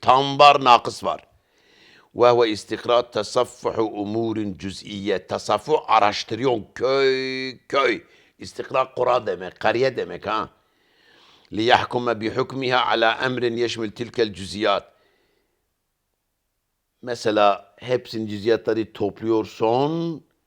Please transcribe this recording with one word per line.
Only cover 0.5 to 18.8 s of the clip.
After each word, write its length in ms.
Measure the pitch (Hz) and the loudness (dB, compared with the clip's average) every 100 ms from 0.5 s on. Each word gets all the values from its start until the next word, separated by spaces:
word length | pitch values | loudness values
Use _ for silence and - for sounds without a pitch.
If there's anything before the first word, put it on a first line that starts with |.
| 143 | 8
nakıs 400 | 131 117 - - | 6 6 4 -6
var. 240 | 95 78 - _ _ _ _ _ _ - _ - | -6 -6 -10 _ _ _ _ _ _ -20 _ 2
Ve 140 | 120 | 4
huve 200 | 120 117 | 6 2
istikra 640 | 104 - 107 120 120 120 | 0 -6 -6 0 0 0
tasaffuhu 720 | 110 101 123 120 - 113 107 | -4 -2 -2 -2 -4 -4 -2
umurin 760 | 110 104 101 110 113 110 104 87 | -2 -4 -6 -4 -4 -4 -6 -8
cüz'iyye. 720 | 95 85 - 101 98 92 - | -10 -12 -12 -8 -4 -4 -4
Tasaffuh 520 | 101 - 104 - 151 - | -6 -2 -4 0 -2 2
araştırıyorsun. 800 | 110 104 104 - 113 131 117 92 - | 2 2 0 -6 -4 -2 -2 -4 -4
Köy, 800 | 120 135 135 131 131 131 131 120 - | -2 2 2 0 -4 -6 -10 -12 -6
köy. 360 | 139 131 101 - _ _ _ | 0 0 -2 -8 _ _ _
İstikra 540 | 92 - - 131 127 | -14 -12 -4 -2 -2
kura 340 | - 120 120 107 | -2 0 0 0
demek, 320 | 87 90 - | -6 -8 -4
kariye 380 | 110 117 131 110 | -2 2 0 -2
demek 300 | 90 85 98 | -6 -8 -6
ha. 220 | 110 90 _ _ _ _ _ _ _ _ _ _ | -4 -6 _ _ _ _ _ _ _ _ _ _
Liyahkume 680 | 98 117 120 - 123 120 107 | -2 2 2 2 -2 0 0
bi 140 | 110 101 | -2 -4
hukmiha 500 | 127 131 131 127 - | -4 -4 -2 0 0
ala 340 | 113 113 113 131 | 2 2 2 -2
emrin 320 | 123 120 117 | -2 -2 -2
yeşmil 340 | 117 110 107 | -2 -4 -8
tilkel 420 | - 113 123 110 | -8 -6 -2 -2
cüz'iyat. 600 | 90 92 95 107 95 - _ _ _ _ _ _ _ _ _ _ _ _ _ _ _ _ _ _ _ _ _ | -4 -12 -4 -2 -2 -4 _ _ _ _ _ _ _ _ _ _ _ _ _ _ _ _ _ _ _ _ _
Mesela 760 | 123 120 110 104 104 95 - _ | -10 -4 0 4 4 2 -4 _
hepsinin 480 | 120 123 - 113 107 | -4 -4 -2 -8 -8
cüziyatları 640 | 104 107 110 117 110 | -4 0 0 0 -2